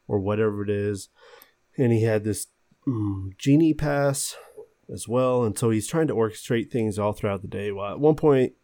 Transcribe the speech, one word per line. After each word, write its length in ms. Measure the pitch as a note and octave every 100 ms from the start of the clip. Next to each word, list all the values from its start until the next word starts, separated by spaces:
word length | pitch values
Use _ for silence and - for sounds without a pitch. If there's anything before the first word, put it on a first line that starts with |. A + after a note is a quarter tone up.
| -
or 120 | G#2
whatever 440 | F#2+ G#2+ A2 G2+
it 60 | G2+
is. 400 | G2+ G2+ G2 - _ - - - _ _ -
And 140 | B2
he 120 | A2+
had 200 | A2+ G#2+
this, 240 | G#2+ G2+ - _ _ _ -
mm, 500 | A#2 G#2 G2 F#2+ F#2
genie 360 | C#3 C#3+ E3
pass 600 | D3+ D3+ C#3+ C#3 C3+ - - - - - _ -
as 140 | G2+ -
well. 360 | A#2+ B2+ B2+
And 140 | A#2 G2
so 120 | A#2
he's 180 | A2 -
trying 200 | E3 D#3+
to 60 | A2
orchestrate 540 | A2 - - A#2+ G2+
things 280 | B2 A2 G2+
all 140 | G#2
throughout 280 | G#2 G#2+ G2
the 60 | G2
day. 240 | G2 G#2
Well, 200 | G2 G2+
at 80 | G2
one 160 | D3 D3+
point 380 | D#3 C3+ B2 -